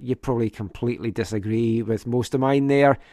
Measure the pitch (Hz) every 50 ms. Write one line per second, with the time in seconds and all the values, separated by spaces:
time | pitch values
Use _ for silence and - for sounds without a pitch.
0 | 135 123 127 - - 135 123 117 117 104 - - 107 95 - - 120 120 120 -
1 | 98 117 - - 110 90 110 104 98 107 110 113 117 113 113 113 110 107 110 104
2 | - 117 120 123 113 - - 131 131 135 139 143 139 139 139 139 143 139 139 -
3 | - -